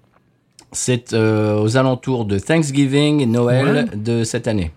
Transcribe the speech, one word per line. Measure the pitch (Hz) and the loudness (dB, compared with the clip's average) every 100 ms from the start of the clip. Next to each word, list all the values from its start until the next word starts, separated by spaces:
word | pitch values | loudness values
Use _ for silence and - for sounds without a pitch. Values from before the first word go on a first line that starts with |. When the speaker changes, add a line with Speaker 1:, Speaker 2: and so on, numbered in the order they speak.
| _ _ _ _ _ _ _ | _ _ _ _ _ _ _
Speaker 1:
c'est, | - - 123 - | -6 -2 -2 -2
euh, | 113 110 107 107 107 | 0 2 2 2 0
aux | 110 131 | 2 2
alentours | 131 127 131 123 | 2 0 -2 -4
de | 104 98 | -2 -2
Thanksgiving | - 160 147 139 135 143 147 151 | 0 0 0 0 2 2 2 2
et | 120 | 2
Noël | 120 120 127 139 147 - | 2 2 2 2 0 -2
Speaker 2:
Ouais. | 107 | -4
Speaker 1:
de | 113 117 | -2 -2
cette | 110 120 117 | -2 -4 -2
année. | 107 80 | -2 -4